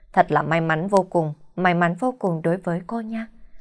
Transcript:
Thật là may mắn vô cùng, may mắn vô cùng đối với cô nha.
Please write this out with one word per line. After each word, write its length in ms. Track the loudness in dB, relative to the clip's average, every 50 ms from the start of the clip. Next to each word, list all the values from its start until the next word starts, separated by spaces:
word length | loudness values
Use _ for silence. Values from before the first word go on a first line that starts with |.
| -16 -4 2
Thật 180 | 2 2 4
là 100 | 4 0
may 200 | 2 2 0 0
mắn 260 | 2 0 0 0 0 2
vô 180 | 2 2 2 2
cùng, 240 | 0 0 0 0 -4 -10 -16 -14 -6
may 180 | 0 2 2 2
mắn 220 | 4 2 2 0
vô 200 | 0 -2 -4 -4 -2
cùng 220 | -2 -2 -2 0
đối 160 | 0 0 -2 0
với 240 | -2 -4 -4 -4 -6 -8
cô 140 | -8 -8
nha. 260 | -8 -8 -8 -8 -10 -10 -14 -20 -20 -20 -20 -20